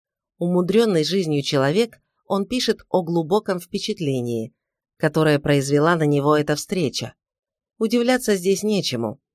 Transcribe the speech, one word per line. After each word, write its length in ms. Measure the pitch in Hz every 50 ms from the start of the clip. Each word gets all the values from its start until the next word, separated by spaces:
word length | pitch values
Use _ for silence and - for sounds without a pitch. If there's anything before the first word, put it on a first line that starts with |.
| _ _ _ _ _ _ _ -
Умудренный 640 | 175 175 180 180 180 170 190 220 233 220 190 160
жизнью 400 | 151 147 180 196 175 156 151 143
человек, 560 | 139 - 147 135 135 139 160 214 240 226 - _ _ _ _ _ _ -
он 180 | 202 196 202
пишет 360 | - 247 254 - 233 208 - - -
о 140 | - 185
глубоком 560 | 170 156 170 170 165 147 196 214 214 - 185 175
впечатлении, 960 | 175 - - 196 - - 214 - 165 139 131 127 120 120 117 113 110 113 _ _ _ _ _ _ _ _ _
которое 440 | - - 151 151 160 156 156 147 143
произвела 560 | 147 151 143 139 131 139 143 147 151 170 175
на 100 | 165 156
него 300 | 147 147 143 139 147 151
эта 180 | 151 147 147 151
встреча. 600 | 147 - - 202 185 160 120 - - 120 110 - _ _ _ _ _ _ _ _ _ _ _ _ -
Удивляться 580 | 220 220 240 240 240 240 254 247 254 220 208
здесь 260 | 185 175 190 196 185
нечему. 580 | 196 214 208 190 147 - 135 113 117 107 - - _ _